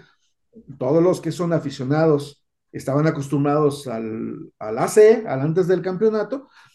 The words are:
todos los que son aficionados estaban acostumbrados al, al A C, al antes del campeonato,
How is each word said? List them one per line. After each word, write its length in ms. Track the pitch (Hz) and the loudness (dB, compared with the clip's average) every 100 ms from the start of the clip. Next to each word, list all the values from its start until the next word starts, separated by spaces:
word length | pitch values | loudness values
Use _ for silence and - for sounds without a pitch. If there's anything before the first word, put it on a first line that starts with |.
| - _ _ _ _ - - - | -16 _ _ _ _ -20 -20 -6
todos 240 | 127 160 | 0 2
los 180 | 175 175 | 4 2
que 120 | 165 | -2
son 200 | 151 175 | -4 -2
aficionados 920 | 165 139 - 131 151 160 147 139 - _ _ _ | -2 -4 -6 -2 2 4 2 0 -14 _ _ _
estaban 340 | 127 - 139 156 | -10 -4 0 0
acostumbrados 800 | 147 135 147 143 147 151 139 131 | -2 -4 -2 0 2 0 -2 -6
al, 640 | 113 113 110 113 113 - _ | -8 -8 -8 -8 -10 -16 _
al 200 | 107 113 | -8 -4
A 100 | 175 | 2
C, 360 | 214 214 240 - | 6 6 6 0
al 140 | 135 | -2
antes 280 | 175 165 180 | 0 0 0
del 140 | 180 | 0
campeonato, 680 | 180 180 220 214 214 269 - _ _ | -2 -2 0 0 -4 -8 -12 _ _